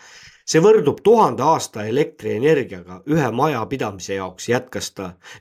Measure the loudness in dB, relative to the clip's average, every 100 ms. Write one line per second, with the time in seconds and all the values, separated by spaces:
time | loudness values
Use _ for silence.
0 | -20 -20 -20 _ 0 4 6 6 2 0
1 | 4 4 4 2 0 0 -2 -10 -4 -2
2 | -2 -4 -6 0 2 2 -2 -12 -18 -12
3 | -4 -2 0 -2 -2 -2 -6 -6 -8 -8
4 | -8 -8 -8 -10 -4 -4 -4 -12 -12 -12
5 | -14 -14 -20 -6